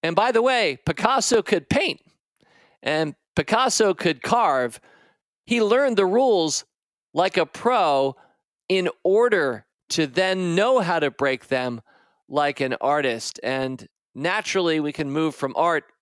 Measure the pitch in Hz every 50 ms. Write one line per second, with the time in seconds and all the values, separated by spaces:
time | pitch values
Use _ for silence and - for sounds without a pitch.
0 | - 160 170 175 208 247 240 226 226 254 262 240 220 165 135 127 _ - 160 -
1 | - 220 262 269 - - 247 226 190 - - 175 143 _ - 269 381 349 - -
2 | _ _ _ _ _ _ _ _ _ _ _ _ _ _ _ _ - - 147 156
3 | 160 151 139 _ _ _ _ - 151 - 214 220 254 269 - - 220 202 185 -
4 | - 175 156 127 - - - 240 233 175 143 131 123 120 113 - _ - _ _
5 | _ _ _ _ _ _ _ _ _ - 233 240 220 208 220 254 285 269 240 196
6 | 196 185 190 233 262 262 220 185 165 156 143 - - _ _ _ _ _ _ _
7 | _ _ _ 147 175 190 - 185 165 - _ - - 233 254 233 190 160 143 135
8 | 135 135 135 _ _ _ _ _ _ _ _ _ _ _ 185 190 185 175 - _
9 | _ 185 190 214 240 240 214 190 156 135 123 101 - _ _ _ _ _ - -
10 | 160 143 120 165 185 190 190 190 185 175 165 175 202 240 262 254 202 170 180 165
11 | 151 139 120 _ 143 139 131 123 - - 135 127 127 127 120 113 - _ _ _
12 | _ _ _ _ _ _ 135 143 147 143 143 - 143 131 127 - - 131 147 151
13 | 143 131 117 113 110 - - - - 117 131 131 131 131 131 123 98 - _ _
14 | _ _ _ - 139 170 185 220 - - - 190 185 170 160 156 151 147 143 -
15 | 156 139 139 151 160 156 147 - - 135 123 - 156 175 170 151 - _ _ _